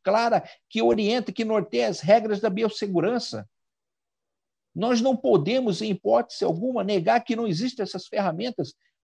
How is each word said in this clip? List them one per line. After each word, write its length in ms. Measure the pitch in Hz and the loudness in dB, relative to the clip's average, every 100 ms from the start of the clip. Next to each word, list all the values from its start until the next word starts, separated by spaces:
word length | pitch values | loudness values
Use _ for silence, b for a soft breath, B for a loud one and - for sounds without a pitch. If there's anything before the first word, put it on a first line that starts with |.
clara 440 | - 214 233 208 B B _ | 0 0 2 0 B B _
que 100 | 220 | 0
orienta, 520 | 233 220 208 247 202 | 2 2 2 0 -2
que 120 | 185 | -4
norteia 440 | 220 220 - 240 226 | 0 0 0 -2 -2
as 140 | 185 | 0
regras 380 | 156 233 214 202 | 4 4 4 -2
da 120 | 214 | -2
biossegurança. 960 | 190 220 - 208 175 180 240 - 110 104 _ _ _ _ _ _ _ _ _ _ _ _ 165 | 0 -2 -2 -2 0 0 0 -4 -10 -12 _ _ _ _ _ _ _ _ _ _ _ _ -4
Nós 260 | 226 240 | 0 2
não 160 | 262 247 | 2 2
podemos, 640 | - 190 147 254 240 170 | 4 4 4 0 0 -2
em 80 | 214 | -4
hipótese 540 | 180 202 233 240 - 196 | -4 2 2 2 -2 -2
alguma, 380 | 165 247 240 | -2 -2 -2
negar 400 | 190 196 170 233 | -2 0 2 0
que 120 | 233 226 | 0 -2
não 120 | 226 | -2
existem 340 | 165 247 - | -2 -4 -4
essas 240 | 190 190 - | -8 -8 -6
ferramentas 720 | 214 196 160 247 202 135 - _ _ | -2 -2 -2 -6 -6 -8 -10 _ _